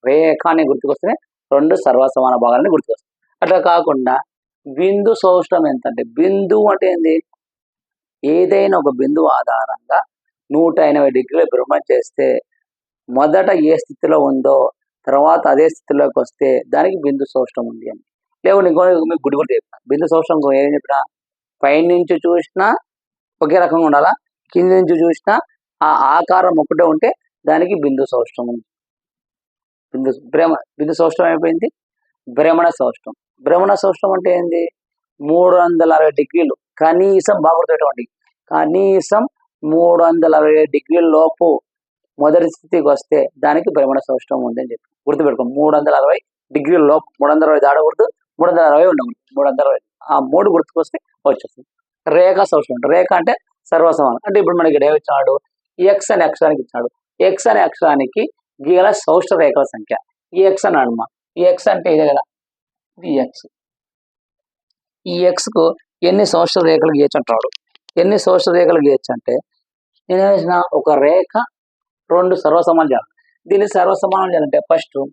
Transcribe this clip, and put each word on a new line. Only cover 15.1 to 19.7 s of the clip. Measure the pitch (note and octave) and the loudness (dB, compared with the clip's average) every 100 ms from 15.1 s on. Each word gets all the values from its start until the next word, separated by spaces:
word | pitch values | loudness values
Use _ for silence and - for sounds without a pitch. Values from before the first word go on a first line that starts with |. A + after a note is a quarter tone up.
| C3+ D#3 E3+ D#3 | 0 2 2 2
అదే | C#3 D#3+ | 2 2
స్థితిలోకి | - - C#3+ C#3+ - | -2 -2 0 2 -2
వస్తే | B2+ - C3+ B2+ - | -6 -4 -2 -2 -2
దానికి | C#3+ F3 F#3+ | -2 -2 -2
బిందు | C#3+ C#3 C3+ | -4 -4 -4
సౌష్టం | C3+ B2+ - A#2 | -4 -4 -6 -10
ఉంది | A2+ A2 | -12 -16
అని. | - _ _ _ _ | -18 _ _ _ _
లేకుంటే | F#3 G3 F3+ | 0 2 2
ఇంకో | D#3+ | 2
మీకు | F3+ F3 D#3+ E3 C3+ | 2 2 0 -4 -2
గుడి | C#3+ | -2
కూడా | C#3 | -2
చెప్పిన, | A#2 - | -4 -6